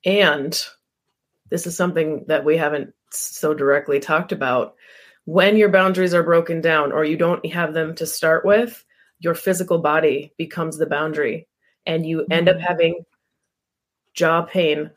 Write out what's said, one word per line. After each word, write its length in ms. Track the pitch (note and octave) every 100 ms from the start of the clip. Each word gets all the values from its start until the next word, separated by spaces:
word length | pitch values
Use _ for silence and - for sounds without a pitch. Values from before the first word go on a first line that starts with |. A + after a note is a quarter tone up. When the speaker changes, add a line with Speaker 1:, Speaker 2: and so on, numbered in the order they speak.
Speaker 1:
And 580 | F3+ G3+ F3+ D3 C#3 - - _ _ _ _ _ _ _ _
this 140 | E3+ F3
is 100 | E3+
something 480 | F3+ E3 D#3 D3+ -
that 160 | D#3
we 140 | C#3 D#3+
haven't 360 | D3 D3 - _ _
so 420 | - - - D#3
directly 480 | D3+ C#3 C#3+ C#3+ C#3
talked 320 | - D#3+ F3+
about. 420 | - C3 B2 - _ _ - - _
When 320 | - E3+ F#3+ G#3+
your 140 | G#3
boundaries 440 | F#3 F#3+ F#3 F#3
are 80 | F3
broken 360 | E3 E3+ E3+ E3
down 320 | E3 D#3+ C#3+
or 140 | - D#3
you 100 | E3
don't 300 | E3+ F3 E3
have 280 | E3+ E3
them 220 | D#3+ D#3+ E3
to 100 | D#3+
start 380 | - D#3+ E3
with, 400 | - G#3 A#3+ - _ _ _ _
your 160 | E3+ E3
physical 420 | - F3 F3+ E3
body 560 | D#3 D#3 D#3 C3+ D3 -
becomes 400 | D#3+ F3 D#3+ D3+
the 80 | D#3
boundary. 640 | D3 D#3 D3+ C3 E3 - _ _ _ -
And 200 | E3 D#3+
you 200 | D#3+ -
end 200 | E3 F3
up 80 | F3
Speaker 2:
Mm. 40 |
Speaker 1:
having 440 | F3+ F3 E3 F3 - _ _ _ _ _ _ _ _ _ _
jaw 280 | - E3 E3
pain 500 | E3 F#3+ E3 D3 D3+